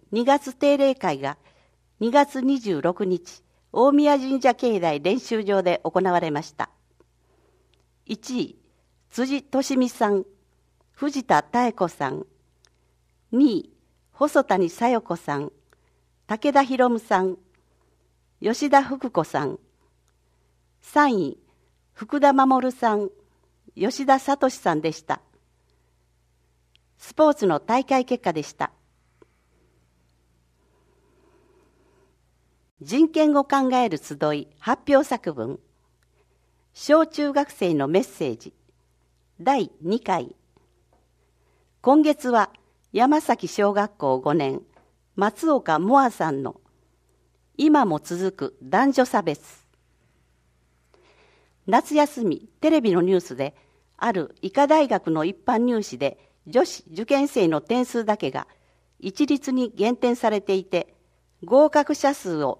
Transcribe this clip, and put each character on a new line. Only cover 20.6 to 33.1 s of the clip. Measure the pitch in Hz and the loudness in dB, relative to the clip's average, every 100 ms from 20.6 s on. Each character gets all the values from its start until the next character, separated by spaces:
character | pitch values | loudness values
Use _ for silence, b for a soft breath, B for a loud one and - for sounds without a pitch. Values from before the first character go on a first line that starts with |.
| _ _ | _ _
三 | - 294 294 208 | -2 2 2 2
位、 | 143 - _ _ _ _ _ | -2 -8 _ _ _ _ _
福 | - 214 285 | -18 -6 2
田 | 277 | 4
守 | 269 269 262 254 | 4 4 2 -2
さ | 254 233 | -2 -2
ん、 | 208 196 - _ _ _ _ _ | -2 -4 -10 _ _ _ _ _
吉 | - 202 269 269 | -6 -4 -2 0
田 | 269 | 0
聡 | - 277 262 | 0 -2 -2
さ | - 185 | -2 -4
ん | 156 | -2
で | 160 | -4
し | - | -6
た。 | - 139 _ _ _ _ _ _ _ _ _ _ _ _ _ _ _ _ _ _ | -8 -8 _ _ _ _ _ _ _ _ _ _ _ _ _ _ _ _ _ _
ス | - | -6
ポ | - 311 | 2 2
ー | |
ツ | 294 196 | 4 0
の | 147 | 0
大 | - 247 | 0 -2
会 | 269 262 | 0 -2
結 | 247 240 | 0 -4
果 | 185 | -4
で | 160 | -4
し | - | -6
た。 | - - _ _ _ _ _ _ _ _ _ _ _ _ _ _ _ _ _ _ _ _ _ _ _ _ _ _ _ _ _ _ _ _ _ _ _ _ _ _ _ _ _ | -8 -10 _ _ _ _ _ _ _ _ _ _ _ _ _ _ _ _ _ _ _ _ _ _ _ _ _ _ _ _ _ _ _ _ _ _ _ _ _ _ _ _ _
人 | 147 262 | -4 2
権 | 320 | 2